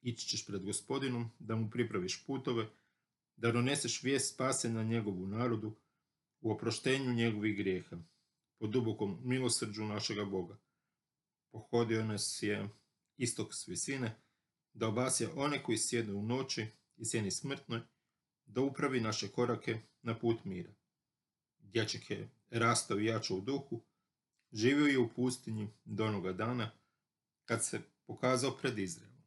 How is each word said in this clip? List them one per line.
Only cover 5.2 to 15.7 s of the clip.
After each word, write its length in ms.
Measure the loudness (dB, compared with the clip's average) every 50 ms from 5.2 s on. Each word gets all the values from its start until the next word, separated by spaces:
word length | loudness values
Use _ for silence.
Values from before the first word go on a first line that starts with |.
| -2 -4
narodu 480 | -2 0 2 2 2 0 -2 -4 -8 -10 _ _ _ _ _ _ _ _ _ _ _ _
u 120 | 0 0
oproštenju 640 | 0 2 0 -2 -2 0 2 2 2 2 2 2 2
njegovih 440 | 4 4 4 2 2 0 0 0 2
grijeha, 400 | 2 0 0 0 -2 -6 -12 -14 -14 _ _ _ _ _ _ _ _ _ _ _
po 100 | -4 0
dubokom 520 | 2 2 2 2 0 0 -2 -2 -2 -4 -2
milosrđu 600 | -2 0 2 2 2 2 0 -2 -4 -4 -4 -4
našega 420 | -4 -2 -2 -2 -2 -2 -2 -2
Boga. 320 | -2 -2 -4 -4 -4 -8 -18 _ _ _ _ _ _ _ _ _ _ _ _ _ _ _ _ _ _
Pohodio 540 | -16 -16 -12 2 4 4 4 6 4 2 2
nas 380 | 0 -2 -2 -2 -4 -4 -2 -2
je 260 | 0 0 -2 -2 -8 -10 _ _ _ _ _ _ _ _ _
istok 360 | -4 -4 -2 -2 -6 -6 -6
s 140 | -10 -8 -8
visine, 540 | -6 -6 -4 -4 -2 -2 -2 -4 -4 -8 _ _ _ _ _ _ _ _ _ _ _
da 140 | -2 -2 0
obasja 420 | 2 2 2 2 2 0 0 -2 -2
one 280 | 0 0 0 0 -2 0
koji 140 | 0